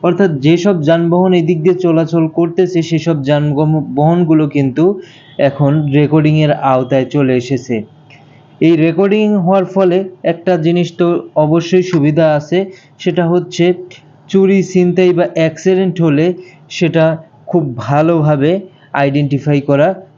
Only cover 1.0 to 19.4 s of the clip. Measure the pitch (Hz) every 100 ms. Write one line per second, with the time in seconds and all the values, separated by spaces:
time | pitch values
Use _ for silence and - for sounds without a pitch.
1 | 170 175 185 180 160 170 156 180 180 160
2 | 160 165 160 156 170 170 185 175 165 160
3 | 156 160 135 147 147 143 151 156 135 127
4 | 151 175 175 160 156 143 135 123 175 202
5 | - - - - 139 139 143 151 147 139
6 | 147 151 151 156 151 147 135 131 127 135
7 | 127 147 135 127 123 139 - 113 104 -
8 | - - - - - - 160 170 160 165
9 | 196 214 214 208 175 196 185 190 185 180
10 | 196 - 165 165 165 180 156 175 170 -
11 | 170 170 - - 151 160 170 185 180 175
12 | 143 151 160 151 151 175 190 - _ _
13 | 185 165 165 180 175 - 175 175 - -
14 | - _ _ 196 190 196 185 185 180 180
15 | 185 175 175 - 160 156 185 185 190 175
16 | 165 143 165 180 - - - - 170 165
17 | 160 160 - _ - 175 147 117 107 143
18 | 160 170 151 147 143 190 190 _ - 139
19 | 143 139 143 139